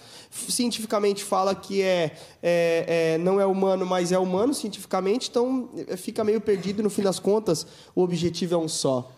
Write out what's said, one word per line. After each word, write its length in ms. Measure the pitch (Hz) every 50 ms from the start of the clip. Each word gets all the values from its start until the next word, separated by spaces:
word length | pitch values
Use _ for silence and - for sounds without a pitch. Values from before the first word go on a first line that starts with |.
| - - - - - -
f-, 200 | - - - -
cientificamente 720 | - - 247 240 - - 220 - 233 208 208 202 202 202 -
fala 300 | - 202 185 190 196 190
que 260 | 185 - - 196 196
é, 340 | 190 190 185 175 165 151 - - - - - -
é, 720 | - 170 175 170 170 170 165 165 - - 170 170 165 160 160
é, 40 | 160
não 200 | 170 180 190 202
é 60 | 196
humano, 400 | 196 190 190 196 196 190 185 185
mas 260 | 180 185 185 180 170
é 60 | 180 185
humano 340 | 185 185 180 185 220 269 294
cientificamente, 760 | - - 214 185 - - - - 185 185 190 208 262 - -
então, 400 | - 240 240 254 262 262 240 - - 165 - -
é, 80 | 185
fica 280 | 180 - - 214 - 220
meio 180 | 214 208 226
perdido 380 | 208 - 208 185 170 190 202 202
e, 40 | 214
no 60 | 208
fim 140 | 202 - 202
das 160 | 196 175 -
contas, 460 | - 190 202 220 214 - 165 - - - - - - - -
o 60 | - 185
objetivo 520 | 180 180 165 170 170 165 - 190 170 175
é 20 | 170
um 100 | 165 160
só. 440 | 165 - - 143 131 123 120 - -